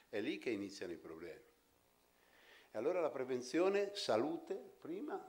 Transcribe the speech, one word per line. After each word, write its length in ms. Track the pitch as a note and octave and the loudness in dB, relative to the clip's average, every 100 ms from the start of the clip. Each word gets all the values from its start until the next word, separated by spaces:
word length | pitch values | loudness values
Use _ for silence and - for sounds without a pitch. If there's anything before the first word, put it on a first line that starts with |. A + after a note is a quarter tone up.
| - | -6
è 120 | G#2+ | -2
lì 180 | A#2+ G3 | 0 0
che 120 | C3+ | 0
iniziano 420 | G#2 G2+ - F#2 | 0 -2 -6 -6
i 40 | D#2+ | -6
problemi. 460 | E2 D#2+ E2+ D#2 - _ _ _ _ _ _ _ - - - - - | -10 -10 -10 -12 -16 _ _ _ _ _ _ _ -20 -20 -20 -20 -10
E 80 | A2 | -2
allora 220 | C3 F3+ | 0 2
la 100 | D#3 | 2
prevenzione, 800 | C3 B2+ B2 A#2+ D#3+ F#3+ G3 G3+ | 0 0 -2 2 4 6 4 2
salute, 600 | - - A2 C#3+ E3 - | 0 4 4 4 0 -4
prima, 680 | G3 - - C#3 F3+ D4 G4 | -6 -8 -12 -8 -6 -4 -6